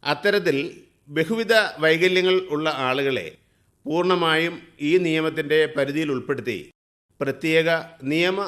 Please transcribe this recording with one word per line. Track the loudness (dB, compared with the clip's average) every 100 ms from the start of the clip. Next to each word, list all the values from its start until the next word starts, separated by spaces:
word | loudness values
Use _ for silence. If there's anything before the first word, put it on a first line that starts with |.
അത്തരത്തിൽ | -4 -2 0 0 2 0 -2 -10 -20 _ _
ബഹുവിധ | -4 -2 -2 2 2 2 0
വൈകല്യങ്ങൾ | 2 4 4 2 2 0 0
ഉള്ള | -4 -2 -2
ആളുകളെ | -2 0 0 -2 -6 -14 _ _ _ _ -6
പൂർണ്ണമായും | -2 2 2 2 2 0 -4 -18 _
ഈ | 2 2
നിയമത്തിൻ്റെ | 2 0 -2 -4 0 0 0
പരിധിയിൽ | 0 -2 -2 -2
ഉൾപ്പെടുത്തി | -4 -4 -6 -4 -6 -8 _ _ _ _ _
പ്രത്യേക | -6 -2 2 2 4 0 -4 -10
നിയമ | -4 0 2 0